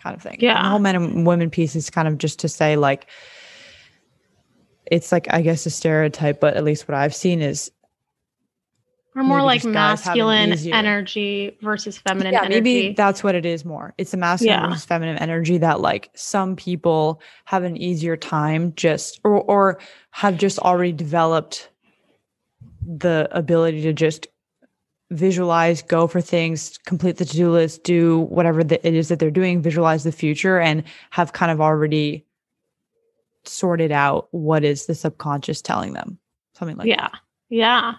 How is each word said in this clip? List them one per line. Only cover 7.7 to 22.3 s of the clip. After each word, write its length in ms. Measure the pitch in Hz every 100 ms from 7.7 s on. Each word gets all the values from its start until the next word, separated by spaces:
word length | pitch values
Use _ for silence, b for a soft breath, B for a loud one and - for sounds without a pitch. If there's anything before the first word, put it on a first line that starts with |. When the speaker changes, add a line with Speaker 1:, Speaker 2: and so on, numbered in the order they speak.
| _ _ _ _ _ _ _ _ _ _ _ _ _ _ 262
Speaker 2:
We're 80 |
more 140 | 269 277
Speaker 1:
maybe 60 | 277
Speaker 2:
like 160 | 240
Speaker 1:
just 120 | 240
guys 280 | 208 208 214
have 100 | 180 233
an 40 |
Speaker 2:
masculine 340 | 220 214 208
Speaker 1:
easier 200 | 165 165 220
Speaker 2:
energy 840 | 214 208 190 214 202 202 202 -
versus 360 | 214 208 208 -
feminine 360 | 196 190 190
Speaker 1:
Yeah, 140 | 214 185
maybe 280 | 214 233 247
Speaker 2:
energy. 140 | 196 208
Speaker 1:
that's 280 | 202 196
what 120 | 202 180
it 100 | 170
is 180 | 165 160
more. 280 | 151 - -
It's 140 | 190
the 60 | 185
masculine 420 | 175 180 226 208
Speaker 2:
Yeah. 60 | -
Speaker 1:
versus 160 | 165 -
feminine 320 | 170 165 156
energy 400 | 160 165 160 180
that, 200 | 160 147
like, 280 | - 104 -
some 420 | - - 202 190 185
people 640 | 180 175 170 160 156 156 B B -
have 180 | 190
an 140 | 180 165
easier 400 | 180 170 165 160
time 560 | - 156 151 156 170 156
just, 440 | 170 151 - -
or, 180 | 214 202
or 380 | - 202 196 185 B B B
have 260 | - 202 170
just 220 | 196 -
already 320 | 180 180 175
developed 760 | 156 156 165 160 160 160 - - _ _ _ _ _ _